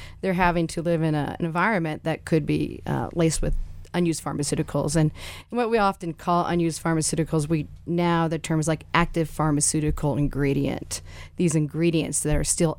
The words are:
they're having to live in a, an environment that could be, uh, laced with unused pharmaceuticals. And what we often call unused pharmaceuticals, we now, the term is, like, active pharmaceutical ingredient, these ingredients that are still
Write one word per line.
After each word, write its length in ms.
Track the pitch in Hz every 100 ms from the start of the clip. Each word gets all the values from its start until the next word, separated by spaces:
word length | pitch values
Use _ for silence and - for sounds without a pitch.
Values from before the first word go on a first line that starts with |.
| - -
they're 140 | 190
having 320 | 180 180 175 165
to 140 | -
live 200 | 165 170
in 120 | 160
a, 200 | 151 143 -
an 80 | 170
environment 580 | 160 190 214 165 156
that 200 | 160 156
could 200 | - 160
be, 380 | 151 151 151 - -
uh, 220 | 139 123
laced 260 | - 165 156
with 140 | 147 - - - -
unused 280 | 175 175 156
pharmaceuticals. 760 | - 147 143 - 156 - 151 160
And 140 | 151 - - - -
what 220 | 233 233
we 80 | 226
often 340 | 202 190 170
call 320 | 151 - 175
unused 380 | 170 175 165 156
pharmaceuticals, 640 | 165 160 151 160 156 160 147
we 200 | 165 143 - -
now, 420 | 170 175 170 165
the 100 | 160
term 220 | - 160
is, 80 | 156
like, 160 | 156 -
active 380 | 160 165 170 156
pharmaceutical 880 | - 151 147 151 160 151 151 151 135
ingredient, 840 | 143 135 139 139 139 135 - - - - - -
these 180 | 180
ingredients 680 | 156 151 151 170 160 - 143
that 160 | 151 147
are 80 |
still 340 | 156 - 165